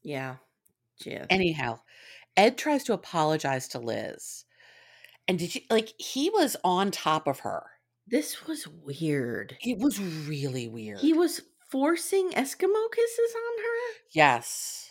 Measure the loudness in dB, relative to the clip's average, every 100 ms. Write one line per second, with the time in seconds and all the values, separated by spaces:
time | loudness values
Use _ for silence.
0 | -8 -6 -6 -10 _ _ _ _ _ _
1 | -10 -10 0 2 2 0 -4 -6 _ -20
2 | -20 -20 -4 6 6 6 0 0 2 -2
3 | 0 2 2 2 0 -2 -4 -8 -4 -4
4 | -6 -10 -14 -16 -18 _ -20 -20 -20 -20
5 | -20 -10 -2 0 0 -6 2 2 2 -8
6 | -8 0 2 4 2 2 0 2 2 0
7 | 2 2 2 -4 -4 -8 -10 _ _ _
8 | -2 -2 -2 -8 -8 -10 -10 -14 -12 -4
9 | -2 0 -2 -4 -8 -8 -6 0 0 0
10 | -4 -6 -6 -4 -4 -4 -6 -8 -10 0
11 | 4 4 4 0 -12 _ _ 0 2 0
12 | 0 0 2 0 -2 0 2 2 0 0
13 | 0 2 0 0 -6 -4 -2 -2 -4 -10
14 | _ 4 6 6 -2 -10 -10 -12 -16